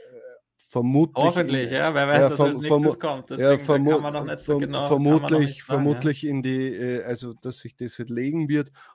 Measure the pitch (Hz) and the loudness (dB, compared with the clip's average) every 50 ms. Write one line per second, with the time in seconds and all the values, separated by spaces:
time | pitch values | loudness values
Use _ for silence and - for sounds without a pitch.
0 | - - 127 117 - 127 123 - _ _ _ _ _ _ - 131 120 123 135 143 | -20 -20 -20 -20 -20 -20 -20 -20 _ _ _ _ _ _ -4 -2 0 2 4 4
1 | 165 151 - 127 147 170 175 180 170 135 139 131 123 117 131 139 147 160 156 143 | 2 2 2 2 2 2 2 0 0 0 0 -2 -2 -2 -2 -2 -2 0 0 0
2 | 139 139 147 143 139 131 147 143 147 143 143 127 147 151 151 147 147 151 147 - | 0 2 4 4 4 4 4 2 2 2 2 -2 0 2 2 4 4 2 0 0
3 | - 156 139 131 127 - 131 127 131 139 143 135 139 147 147 139 143 147 156 147 | -4 -6 -6 -6 -8 -10 -4 0 4 4 4 4 2 0 2 2 4 4 2 2
4 | 147 147 147 147 147 156 151 147 - 147 147 143 143 143 143 139 143 143 151 139 | 0 -2 -6 -6 -6 -6 -8 -8 -4 -2 -2 -2 -2 -4 -4 -4 0 0 2 2
5 | 143 143 151 160 143 147 160 156 147 139 139 - - - 147 139 139 147 139 123 | 4 4 4 4 4 2 2 2 2 0 -2 -10 -6 -4 -2 0 2 0 0 0
6 | 135 151 143 139 - 147 139 135 123 131 131 131 131 131 110 95 123 123 123 120 | 0 -2 -2 -2 -4 -4 -4 -4 -2 -2 -2 -2 -4 -4 -6 -6 -6 -4 -4 -6
7 | 92 117 123 120 127 120 113 - - 131 123 - - 117 - _ 127 117 - - | -6 -6 -8 -8 -8 -14 -16 -12 -12 -12 -12 -12 -14 -16 -14 _ -12 -12 -10 -12
8 | 117 120 120 120 127 139 156 165 156 139 151 151 143 139 _ _ - - _ | -10 -8 -6 -6 -4 -4 -4 -4 -2 0 -2 -2 -2 -4 _ _ -20 -20 _